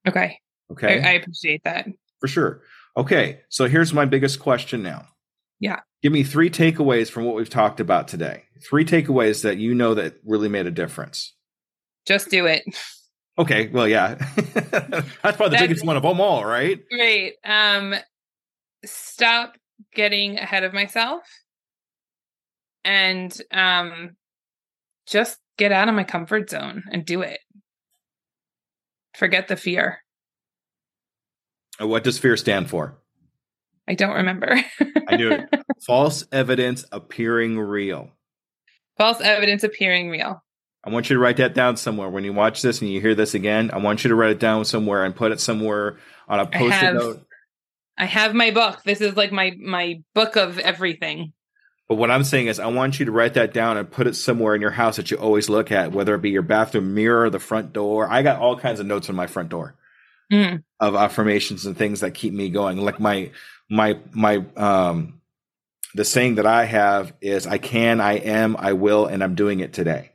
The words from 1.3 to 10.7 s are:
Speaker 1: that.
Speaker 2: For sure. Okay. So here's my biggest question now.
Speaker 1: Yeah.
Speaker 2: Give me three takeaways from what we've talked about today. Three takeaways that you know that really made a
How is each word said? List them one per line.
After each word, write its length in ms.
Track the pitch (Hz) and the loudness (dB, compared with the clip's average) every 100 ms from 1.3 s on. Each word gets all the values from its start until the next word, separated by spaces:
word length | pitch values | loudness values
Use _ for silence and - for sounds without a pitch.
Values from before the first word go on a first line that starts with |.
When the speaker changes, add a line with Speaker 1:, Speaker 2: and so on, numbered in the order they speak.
| 165 165 156 165 | -8 -4 -4 -4
Speaker 1:
that. 200 | 165 - - _ - | -6 -10 -14 _ -8
Speaker 2:
For 60 | 135 | -4
sure. 340 | 339 - - _ - - - | 0 0 -2 _ -20 -8 -4
Okay. 440 | 135 170 85 - _ | 2 2 2 -4 _
So 180 | - 123 | 0 2
here's 260 | 160 165 | 4 4
my 120 | 151 143 | 2 2
biggest 340 | 135 139 139 | 2 0 -2
question 420 | - 120 - 120 | 0 0 -2 -8
now. 240 | 92 71 - _ _ _ _ - | -8 -12 -18 _ _ _ _ -6
Speaker 1:
Yeah. 200 | 208 - - _ | -4 -4 -10 _
Speaker 2:
Give 100 | 147 | 0
me 100 | 151 | 2
three 260 | 135 143 170 | 2 2 2
takeaways 600 | 170 160 160 143 120 110 | 4 2 2 2 2 0
from 160 | 117 117 | -2 -4
what 100 | 113 | -4
we've 140 | 110 | -4
talked 300 | 123 107 - | 2 0 0
about 280 | 95 90 - | 0 0 0
today. 360 | 85 73 50 _ _ - | -8 -8 -8 _ _ 0
Three 160 | 143 160 | 2 4
takeaways 580 | 170 147 127 110 104 | 2 4 2 2 2
that 140 | 107 95 | -2 -2
you 160 | 113 123 | 0 2
know 180 | 120 107 | 2 2
that 200 | 80 - 107 | -2 -8 -2
really 240 | 107 104 | 0 0
made 160 | 101 | -2
a 60 | 87 | -4